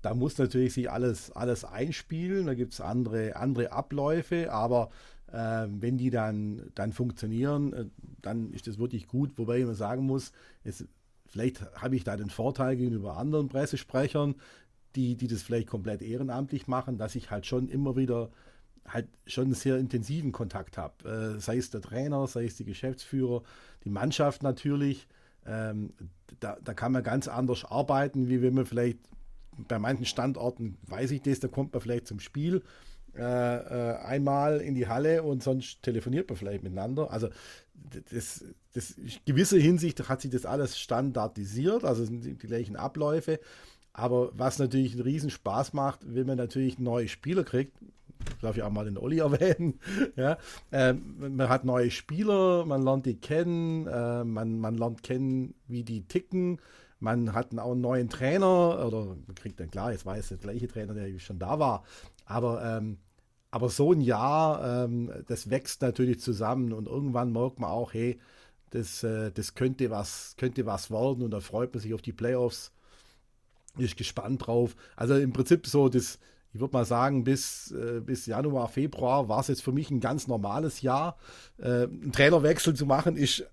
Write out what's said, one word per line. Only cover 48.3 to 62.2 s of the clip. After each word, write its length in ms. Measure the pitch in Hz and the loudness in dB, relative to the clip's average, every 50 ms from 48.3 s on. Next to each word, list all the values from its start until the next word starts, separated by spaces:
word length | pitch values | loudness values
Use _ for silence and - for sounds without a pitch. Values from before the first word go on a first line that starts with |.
| - - | -6 -4
darf 160 | - 110 107 | -4 -2 -2
ich 60 | 117 | -2
auch 80 | 107 104 | -2 -2
mal 140 | 104 104 107 | -2 -2 -2
den 140 | 107 101 95 | -2 -4 -4
Olli 200 | - 127 156 160 | -2 0 2 2
<laughs> 0 | |
erwähnen, 600 | 156 147 143 131 - 190 165 - 170 160 127 - - - 190 202 262 - - | 4 4 4 6 6 4 4 4 2 -2 -2 -2 -6 -6 0 0 0 0 0
ja, 220 | - 131 139 165 - - - - - - - | 0 2 2 2 0 -4 -16 -18 -18 -14 -2
ähm, 440 | - 139 131 127 127 123 - - - - | 2 4 4 4 4 2 -2 -10 -12 -10
man 300 | 139 139 135 131 135 120 | -8 -6 0 0 2 4
hat 160 | 127 131 - | 4 2 2
neue 260 | 127 123 127 123 120 | 2 4 4 4 2
Spieler, 760 | - - - - 151 165 214 208 202 196 190 185 180 175 170 | 2 -2 -6 -6 -2 0 2 4 6 6 6 6 6 4 4
man 160 | 160 143 135 | 2 2 2
lernt 240 | 131 131 135 135 127 | 4 4 4 4 2
die 100 | 131 113 - | 0 -2 -2
kennen, 680 | - - 151 160 170 175 170 170 165 165 160 160 160 | -4 0 0 2 2 2 2 0 0 0 0 0 -2
äh, 380 | - - 120 120 120 120 120 120 | -2 -2 0 0 0 0 0 -2
man, 340 | 117 110 107 113 113 113 113 | -2 -2 -2 0 0 0 0
man 160 | 113 110 113 | 0 0 0
lernt 260 | 113 120 120 117 113 | 0 0 -2 -2 -6
kennen, 520 | - - 127 127 135 131 131 131 127 123 - _ _ | -6 -4 -2 0 2 2 2 0 -2 -4 -8 _ _
wie 160 | - 120 120 | -8 -6 -6
die 200 | 117 110 117 107 87 | -4 -4 -6 -6 -6
ticken, 540 | - - 180 185 - - 185 180 180 175 151 - - - - - - - _ | -2 -2 -2 -2 0 0 0 2 0 0 -4 -8 -18 -20 -20 -20 -20 -14 _
man 320 | - 110 117 120 117 113 98 | -2 0 2 2 2 2 2
hat 160 | 117 123 - | 0 -2 -2
einen, 80 | 113 113 | -4 -6
auch 140 | 107 123 | -4 -2
einen 80 | 123 127 | 0 0
neuen 280 | 123 120 131 127 123 113 | 2 2 2 2 2 0
Trainer, 800 | - - 127 131 160 190 196 185 185 180 175 170 170 - 127 | -2 -2 0 2 4 6 6 6 8 8 6 4 4 2 0
oder 300 | 117 110 110 107 98 92 76 - | 0 -2 -2 -4 -4 -8 -10 -12
man 80 | - 92 | -14 -16
kriegt 260 | - - 104 - - | -10 -10 -12 -10 -8
dann, 100 | 87 80 | -10 -8
klar, 220 | - 101 98 120 | -6 -4 -4 -2
jetzt 140 | 113 92 - | -4 -4 -6
war 100 | 95 95 | -6 -6
es 120 | 107 104 - | -6 -6 -8
der 100 | - 85 | -10 -10
gleiche 300 | 92 101 104 120 113 - | -8 -8 -6 -4 -6 -6
Trainer, 260 | - 113 107 101 107 | -6 -8 -8 -6 -6
der 240 | 104 101 98 95 92 | -6 -6 -8 -8 -10
schon 200 | - - 101 87 | -10 -10 -8 -6
da 200 | 92 90 139 151 | -2 -2 2 2
war, 260 | 151 131 110 92 - - - - - - _ - | 4 2 2 0 -4 -10 -20 -20 -20 -20 _ -20